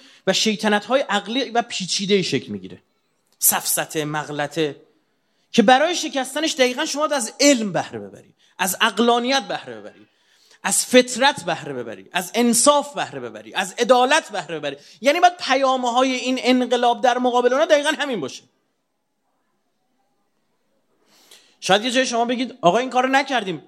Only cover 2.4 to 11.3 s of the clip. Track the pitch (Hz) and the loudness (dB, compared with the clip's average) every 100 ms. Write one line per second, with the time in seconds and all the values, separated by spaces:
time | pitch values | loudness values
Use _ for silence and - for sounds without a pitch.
2.4 | - 101 92 92 _ _ _ _ _ - | -6 -12 -12 -20 _ _ _ _ _ -2
3.4 | - 190 - 165 147 160 147 151 139 147 | -2 0 -4 -4 -4 -4 -4 -6 -6 -6
4.4 | 143 165 151 - _ _ _ _ _ _ | -6 -2 -4 -4 _ _ _ _ _ _
5.4 | _ - 208 262 330 330 311 262 262 294 | _ 4 6 6 4 -2 -4 -6 -4 -4
6.4 | 311 - 254 254 311 277 302 285 220 - | -4 0 0 0 -6 -4 -2 -2 -6 2
7.4 | 285 247 208 160 - 113 98 98 - _ | 4 4 0 -4 -6 -10 -14 -18 -20 _
8.4 | _ - 185 - 220 202 240 240 240 277 | _ -6 -6 0 0 2 2 2 2 -2
9.4 | 180 151 127 110 101 98 107 _ _ _ | -2 -10 -10 -16 -16 -20 _ _ _ _
10.4 | _ _ 190 - - 254 247 214 269 | _ _ -2 -2 6 6 6 2 0